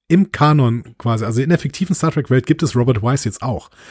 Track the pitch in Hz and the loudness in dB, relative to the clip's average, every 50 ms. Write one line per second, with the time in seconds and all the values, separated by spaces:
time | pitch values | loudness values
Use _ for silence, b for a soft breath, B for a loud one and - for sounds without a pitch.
0 | _ - 160 185 196 - - - 147 151 151 147 131 117 117 117 - - 117 - | _ 2 2 2 2 2 0 2 2 4 4 4 4 2 0 -2 -6 -12 -14 -6
1 | - 120 117 110 113 120 107 120 135 156 175 151 - 139 - - 190 - 185 - | -4 -2 -2 -2 -2 -2 -2 -2 0 0 0 0 -2 -4 -4 -4 -4 -4 -2 -2
2 | - 165 - - 120 - 156 131 - - 151 - 170 139 - 123 120 127 123 107 | -2 -2 -2 -2 -2 0 0 0 2 0 0 0 0 -2 0 0 0 0 0 0
3 | 104 120 139 139 - 110 98 - - 127 113 - - - B B B B | 0 -2 -2 -2 -2 -6 -8 -6 -8 -6 -8 -8 -10 -16 B B B B